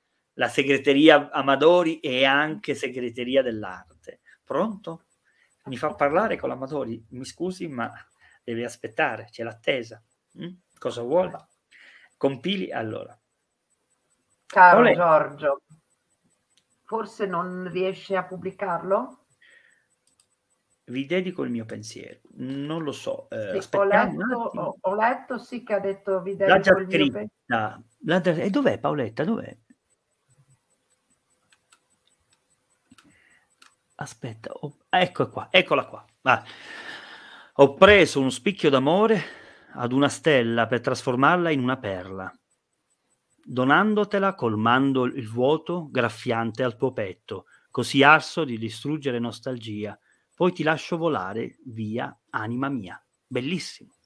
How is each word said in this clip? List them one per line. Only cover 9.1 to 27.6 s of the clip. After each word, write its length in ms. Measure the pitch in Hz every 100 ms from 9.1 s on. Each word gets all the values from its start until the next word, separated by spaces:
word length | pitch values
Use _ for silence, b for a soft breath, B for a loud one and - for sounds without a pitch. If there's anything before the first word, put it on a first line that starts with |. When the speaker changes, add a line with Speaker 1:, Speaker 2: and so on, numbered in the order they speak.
| 110 110
Speaker 1:
c'è 140 | -
l'attesa. 580 | 113 110 - 135 113 107 _ _ _ -
Mm? 80 | 175 180 _ _
Cosa 220 | - 113
vuole? 320 | 120 160 185 - - _ _ b b b b _
Compili, 540 | 139 135 175 196 185
allora. 440 | 131 113 - - - _ _ _ _ _ _ _ _ _ _ _ _ -
Speaker 2:
Caro 300 | - 180 190
Speaker 1:
Olè. 160 | 240 170
Speaker 2:
Giorgio, 640 | 175 156 143 143 151 139 _ _ _ _ _ _ _ _ _ _ _ _ -
forse 400 | 220 208 - 202
non 420 | 175 175 180 185
riesci 460 | 175 185 190 - 190
a 80 |
pubblicarlo? 1000 | 185 185 180 - 202 170 170 202 254 - _ _ b b b b b _ _ _ _ _ _ _ _ _ -
Speaker 1:
"Vi 200 | 123 139
dedico 380 | 180 185 180
il 60 | 131
mio 140 | 120 110
pensiero." 540 | 113 110 - - - _ -
Non 480 | 131 139 143 160
lo 100 | 156
so, 340 | 123 - 139 -
eh, 200 | 113 104
Speaker 2:
Sì, 60 | 190
ho 20 |
Speaker 1:
aspettiamo 540 | 190 196 196 208 208
un 60 | 151 226
Speaker 2:
letto, 140 | 240 226
Speaker 1:
attimo. 160 | 117
Speaker 2:
ho, 140 | - -
ho 160 | 185 202
letto, 420 | 226 254 - 247
sì, 260 | - 240
che 100 | -
ha 60 | 208
detto: 420 | 190 196 - 190
"Vi 160 | 180 196
Speaker 1:
L'ha 220 | 196 190
già 120 | 190
Speaker 2:
dedico 60 | 185
il 80 | 185
mio 240 | 175 147
pe-" 160 | 104 107 -
Speaker 1:
scritta. 380 | - 117